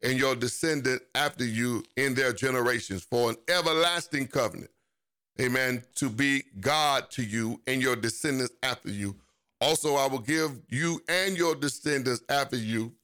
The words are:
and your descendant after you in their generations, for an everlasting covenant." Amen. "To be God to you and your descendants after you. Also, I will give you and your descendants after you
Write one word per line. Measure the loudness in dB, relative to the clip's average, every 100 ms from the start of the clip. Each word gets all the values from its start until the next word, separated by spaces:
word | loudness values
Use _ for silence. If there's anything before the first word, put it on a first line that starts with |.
and | -2 2
your | 2 2
descendant | -2 -2 -2 0 0 -2 -2
after | -2 -2 -2 -4
you | -2 0 -2 -4 -2
in | 0 2
their | 0
generations, | 0 0 0 0 0 -4 -8
for | -2 2 2
an | 0 -2
everlasting | 0 2 2 2 0 -2 -4 -2
covenant." | 0 -2 -2 -16 _ _ _ _ _ _ -2
Amen. | 0 2 2 0 -6 -4
"To | -4
be | 2 2 2 -2 -4
God | 0 2 4 2 -2
to | -6
you | -4 -2 -2 -4 -4
and | 0
your | 0 0
descendants | -2 -2 -2 0 -2 -4
after | -6 -4 -6
you. | -4 -4 -6 _ _ _ -2
Also, | 2 2 2
I | 2 2
will | 0
give | 0 0 0 -4 -6
you | -2 -2 -2 -2
and | 0 0 2
your | 0
descendants | 2 -2 -2 0 0 0 -2 0
after | 0 0 -2
you | -2 -2 -4 -8